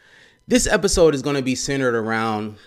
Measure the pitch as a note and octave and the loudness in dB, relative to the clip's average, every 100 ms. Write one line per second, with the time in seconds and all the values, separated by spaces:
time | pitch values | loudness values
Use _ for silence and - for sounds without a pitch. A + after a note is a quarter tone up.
0 | _ - - _ - B3 - G#3+ G3+ G3 | _ -20 -20 _ 0 0 2 0 0 4
1 | D#3+ C#3 C3+ C#3+ C3 B2+ - C#3 B2+ A#2 | 4 2 -2 -2 -2 -4 -4 -2 0 0
2 | A2 A2 A2+ G#2+ G#2+ G#2 | -2 -2 -2 -2 -6 -12